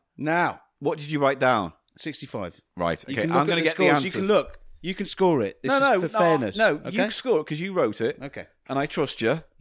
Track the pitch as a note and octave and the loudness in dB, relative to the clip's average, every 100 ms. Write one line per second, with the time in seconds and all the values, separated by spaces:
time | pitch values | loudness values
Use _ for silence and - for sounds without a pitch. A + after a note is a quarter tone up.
0 | _ - D3 E3 D#3+ G2 _ _ C#3+ D3+ | _ -8 -2 0 -2 -4 _ _ -4 -4
1 | D3 D3+ C#3 C#3 C3 A#2+ F2 - _ - | -4 0 2 4 4 2 0 -6 _ -12
2 | E3 C#3+ C#3 A#2 F2+ - _ - E2+ D#2+ | -10 -10 -10 -8 -10 -12 _ -4 -2 -2
3 | - C3 - - D3+ E3+ D#3+ E3 F#3+ C#3+ | -4 -4 0 2 2 0 0 2 4 4
4 | B2+ - F#3+ G3+ - - - - E3 F#3+ | 2 -2 2 2 0 -8 -20 -12 -8 -6
5 | G3 - F#3 D3+ G2+ - - C4+ C#4 G#3 | -6 2 4 4 0 -2 -2 2 4 2
6 | E3+ A3 E3+ D#3+ A2 F#2 A3 D3+ - F3+ | 0 2 4 4 0 2 2 2 -2 -2
7 | G3+ - B3+ F3+ D3 D3+ F#3 F3+ B2 G#2 | -2 -2 0 0 0 -6 -4 0 0 0
8 | A2+ - C#3 - F2 _ - C3 D3 - | -4 -4 -10 -14 -16 _ -8 -4 -4 -2
9 | C#3+ - A2+ D#3+ - _ | -4 -2 -2 -2 -4 _